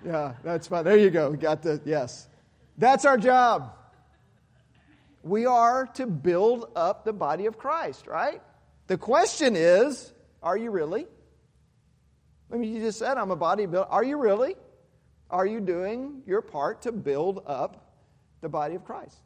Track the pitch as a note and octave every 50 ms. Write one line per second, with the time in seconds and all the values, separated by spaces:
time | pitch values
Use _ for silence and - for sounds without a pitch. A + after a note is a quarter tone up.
0 | - E3+ E3 D3+ D3 C3+ B2+ - - D#3+ E3+ D#3+ D#3+ - F#3 E3+ D#3+ F3 G#3+ G#3
1 | G#3 G3 E3+ E3+ D3+ C#3 D3+ D3 D#3+ D#3 D#3 D3+ - E3+ D3+ D3 D3+ D3 D#3 D3+
2 | B2+ A#2+ - - - _ _ _ _ _ _ _ _ _ _ - G3 B3 C4+ C4
3 | D4 C#4+ C4+ A#3+ F#3+ B3+ B3+ B3+ B3 A#3+ G#3+ E3+ C3+ A#2 - - _ _ _ _
4 | _ _ _ _ _ _ _ _ _ _ _ _ _ _ _ _ _ _ _ _
5 | _ _ _ _ - D#3 G3 A3 A#3 B3+ B3+ A#3 A#3 A#3 B3 C4 C4 A#3+ - -
6 | C4 A#3 F3 C#3 D3 F#3 E3+ F3 G3+ A3+ B3 A#3 A3+ - - E3+ E3 F3+ G#3 -
7 | - G#3+ G#3+ G3 E3+ C#3+ D3+ E3+ G3+ A3+ A3 A3 - C4+ D#4 E4 D4+ E3 C3 -
8 | - - - E3 G#3+ C#4+ E4 - _ _ _ _ _ _ _ _ _ - - -
9 | - G#3 B3 D#4+ F#4+ G#4+ - - D#4 B3+ A3 E3 D#3+ E3+ F3+ G3 A#3+ D4 C4+ -
10 | - - _ _ _ _ _ _ - D#3+ F3+ G#3+ A3+ A#3+ G#3 F3+ D3+ D3+ F3+ A#3+
11 | F4 - _ _ _ _ _ _ _ _ _ _ _ _ _ _ _ _ _ _
12 | _ _ _ _ _ _ _ _ _ _ - A#3+ A#3 A3 A3+ A3 G#3+ A3+ G#3 -
13 | - A#3+ C4+ B3+ G#3 F#3+ F3+ D3+ E3+ E3 F#3+ G#3 G#3 F3+ D#3+ F#3 G3 - - G3
14 | A#3 C4 C#4+ D4 C4+ G#3+ G3 G#3+ B3+ D4+ F#4+ - - - _ _ _ _ _ _
15 | _ _ _ _ _ _ - F3+ F#3 G3+ A3 A#3 G3+ F#3 F3 F3 F#3 G3 A3+ B3
16 | C4 C#4+ D4 C4 C4 G3 F3+ G#3+ A3 - - D3 C#3 E3 A3 - - B3 B3 G3
17 | C3+ C#3+ C#3 C#3 D#3+ F#3+ G3 G3 - - C#3+ B2+ D3+ - - - _ _ _ _
18 | _ _ _ _ _ _ _ _ - D#3+ C#3+ D#3 D3+ D3+ E3 F#3 - - A3+ -
19 | D#3+ C#3+ - _ _